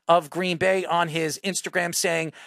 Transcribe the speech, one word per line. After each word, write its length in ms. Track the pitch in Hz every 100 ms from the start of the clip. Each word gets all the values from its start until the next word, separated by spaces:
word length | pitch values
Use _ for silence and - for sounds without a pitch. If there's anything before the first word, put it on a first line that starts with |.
| -
of 220 | 175 151
Green 260 | 165 185 165
Bay 300 | 185 190 180
on 240 | 170 170
his 280 | 160 160 143
Instagram, 500 | 196 180 - 180 175
saying, 380 | - 185 165 160 -